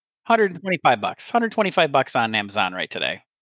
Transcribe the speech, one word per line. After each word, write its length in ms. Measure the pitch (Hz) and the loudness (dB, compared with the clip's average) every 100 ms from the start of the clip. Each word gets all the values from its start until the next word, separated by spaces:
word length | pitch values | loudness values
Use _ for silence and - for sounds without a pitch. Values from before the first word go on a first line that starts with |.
| _ _ - | _ _ 0
Hundred 260 | 226 202 | 2 2
and 100 | 175 | -2
twenty-five 380 | 190 175 147 117 | -6 0 2 2
bucks. 280 | 92 - - | 0 -6 -2
Hundred 220 | 233 226 | -2 0
twenty-five 400 | - 196 - 160 | 0 0 2 2
bucks 240 | 139 131 131 | 2 0 0
on 180 | 113 | 0
Amazon 400 | 110 101 104 92 | -2 -2 -2 -2
right 160 | 90 80 | -2 -6
today. 320 | - 71 90 _ _ | -4 -4 -6 _ _